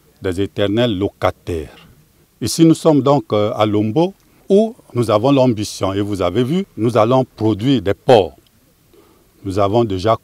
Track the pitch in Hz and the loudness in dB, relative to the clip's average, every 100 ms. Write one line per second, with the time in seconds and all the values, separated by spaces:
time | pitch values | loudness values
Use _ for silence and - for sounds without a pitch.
0 | _ - 98 87 98 - 101 107 123 95 | _ -10 -6 -4 -6 -4 -2 0 -2 -2
1 | 98 - 95 - - 82 73 - - - | -4 -2 -4 -4 -10 -10 -10 -18 -20 -20
2 | _ _ _ - 120 - 165 156 170 147 | _ _ _ -10 -6 2 2 4 2 2
3 | 127 143 - 107 104 110 107 104 110 120 | 2 0 0 -2 -2 0 0 0 0 -2
4 | 180 - _ _ - 196 220 247 _ 120 | -2 -6 _ _ 0 2 2 -6 _ -4
5 | 113 107 127 139 127 110 101 - 95 98 | 0 2 2 2 2 0 -6 -6 -4 -4
6 | 104 98 90 101 123 180 196 - 113 113 | -4 -2 -2 -2 -2 -4 -6 -4 -2 2
7 | 110 131 123 - 110 101 123 127 90 101 | 2 0 -2 -2 -2 0 0 0 -2 -4
8 | - 117 82 - _ _ _ _ _ _ | 4 4 4 -6 _ _ _ _ _ _
9 | _ _ _ _ 98 95 98 113 117 95 | _ _ _ _ -8 -2 0 0 0 -2
10 | 107 113 | 0 -2